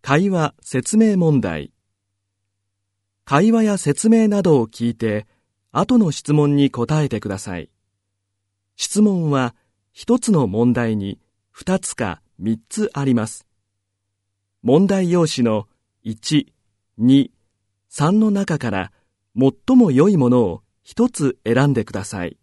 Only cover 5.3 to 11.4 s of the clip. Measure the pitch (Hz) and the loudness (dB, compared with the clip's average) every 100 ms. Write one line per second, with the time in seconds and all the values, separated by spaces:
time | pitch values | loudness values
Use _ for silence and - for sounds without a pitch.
5.3 | _ _ _ _ 135 190 247 185 - - | _ _ _ _ -6 0 2 2 -2 -2
6.3 | 151 147 143 139 - 117 151 147 110 104 | 0 2 2 0 0 -2 -2 -2 -4 -6
7.3 | 95 - 90 - _ _ _ _ _ _ | -8 -8 -12 -12 _ _ _ _ _ _
8.3 | _ _ _ _ - - 202 214 185 160 | _ _ _ _ -14 -6 0 0 2 -2
9.3 | 139 123 _ _ _ _ - - 247 - | -2 -2 _ _ _ _ -14 -2 -2 2
10.3 | 180 113 101 120 120 117 107 98 - _ | 0 0 0 0 0 -2 -4 -6 -10 _
11.3 | _ | _